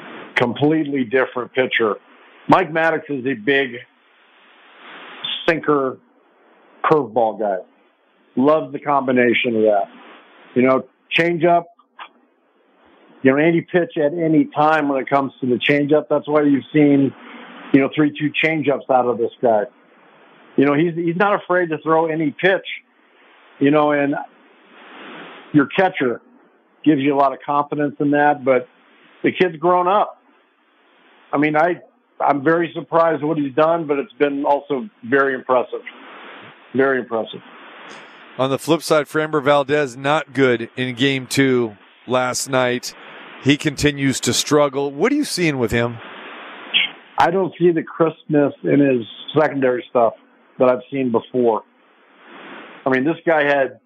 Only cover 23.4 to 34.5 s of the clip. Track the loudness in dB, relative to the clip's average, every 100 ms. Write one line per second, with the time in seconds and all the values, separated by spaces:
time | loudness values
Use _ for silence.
23.4 | _ -2 2 2 2 0 -2 -4 -8 _
24.4 | _ _ _ -20 -20 -20 -20 -20 -20 -20
25.4 | -2 0 0 0 0 0 -4 -4 _ _
26.4 | _ _ _ _ 0 2 2 2 2 0
27.4 | -4 -2 -2 -2 -4 -2 0 2 2 2
28.4 | 2 0 0 _ _ _ _ _ -4 0
29.4 | -2 0 0 2 2 0 0 -6 _ _
30.4 | _ _ _ _ _ _ _ _ -8 -2
31.4 | 0 2 0 -2 -10 _ _ -4 -2 0
32.4 | 2 0 0 -6 -4 0 2 0 -2 -2
33.4 | -2 0 0 0 -2 -4 -4 -2 -2 0
34.4 | -2